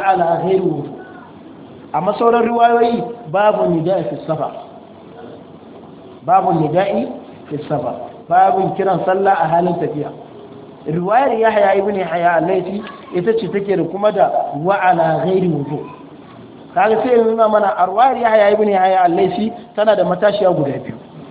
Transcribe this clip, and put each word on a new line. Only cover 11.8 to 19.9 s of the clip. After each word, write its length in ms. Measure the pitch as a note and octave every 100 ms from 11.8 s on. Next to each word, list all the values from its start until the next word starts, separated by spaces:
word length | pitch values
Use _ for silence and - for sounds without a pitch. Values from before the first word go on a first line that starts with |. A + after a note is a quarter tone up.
| G3+
Yahya 420 | G3 E3+ E3+ E3+ E3+
al-Laythi 400 | D#3+ F#3+ F3 G3 - - -
ita 180 | F3+ F3+ A3+
ce 100 | G3
take 280 | G3+ G3 F3+
da 80 |
kuma 280 | E3 F#3+ G#3
da 400 | G3 D#3+ - -
wa 200 | C#3+ E3+
ala 480 | G3+ F#3 E3+ D#3+ D#3
ghairi 240 | F3 F#3+ F3+
wudu. 380 | D3 C#3 D3 - - - - - - - - -
Kaga 220 | - G#3 A3
sai 140 | B3+ A#3
ya 60 |
nuna 240 | A3+ A3+ A3
mana 200 | G#3+ G3 -
a 100 | F#3
ruwayar 300 | G3 C4 A#3+
Yahya 300 | A#3 A3 G3+
ibn 160 | G#3 G#3
Yahya 360 | G3 F#3 F#3
al-Laysi 480 | F3 E3+ F#3 F3+ A3 - -
tana 220 | - G#3+